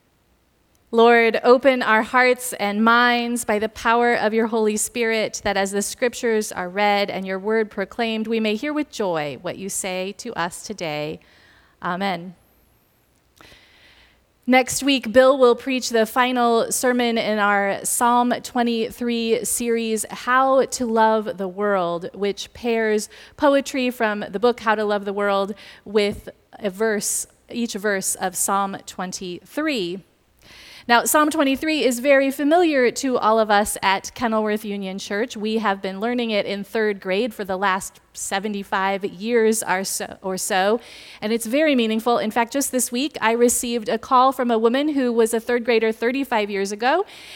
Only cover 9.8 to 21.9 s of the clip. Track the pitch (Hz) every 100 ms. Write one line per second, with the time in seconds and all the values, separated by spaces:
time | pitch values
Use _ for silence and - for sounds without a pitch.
9.8 | 190 185 190 208 240 - 170 - - 202
10.8 | 165 147 151 170 _ _ _ _ _ -
11.8 | 175 180 196 170 180 170 _ _ _ _
12.8 | _ _ _ _ _ _ - - _ _
13.8 | _ _ _ _ _ _ - 254 254 -
14.8 | 269 269 226 240 262 277 247 240 269 254
15.8 | - 233 220 262 247 254 240 233 - -
16.8 | 254 247 240 226 180 214 202 202 196 170
17.8 | - - 240 240 247 262 - 254 240 226
18.8 | 220 - 240 233 226 226 214 - 233 233
19.8 | 226 220 - 185 247 254 269 269 233 -
20.8 | 240 226 220 220 208 180 190 185 208 196
21.8 | 170